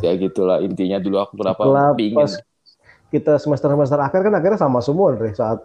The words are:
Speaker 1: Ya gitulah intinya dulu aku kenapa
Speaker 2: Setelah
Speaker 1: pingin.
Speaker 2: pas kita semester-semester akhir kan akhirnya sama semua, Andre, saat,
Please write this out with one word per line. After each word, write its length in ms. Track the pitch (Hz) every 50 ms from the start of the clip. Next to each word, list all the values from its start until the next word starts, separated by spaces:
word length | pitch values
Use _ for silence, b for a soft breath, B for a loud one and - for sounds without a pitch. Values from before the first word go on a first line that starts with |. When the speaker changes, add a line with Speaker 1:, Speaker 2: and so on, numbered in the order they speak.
Speaker 1:
Ya 120 | 92 85 90
gitulah 420 | 90 95 92 - 107 95 92 92 76
intinya 400 | 90 95 90 92 95 92 98 98
dulu 220 | 90 98 98 98
aku 160 | 101 - -
kenapa 260 | 101 101 95 92 -
Speaker 2:
Setelah 240 | 110 135 135 139 143 147 143
Speaker 1:
pingin. 240 | 120 110 107 113 -
Speaker 2:
pas 140 | - 101 95 98 - _ _ _ b b b b b b b b _ _
kita 240 | - 151 151 156 147
semester-semester 600 | 139 - 151 143 - - 143 143 147 147 127 147
akhir 240 | 143 139 135 139 185
kan 100 | 185 214
akhirnya 260 | 208 175 151 196 214 180
sama 220 | 165 139 127 123
semua, 320 | 117 - 147 175 180 175
Andre, 180 | 127 104 113 107
saat, 280 | 101 - 117 110 113 110 -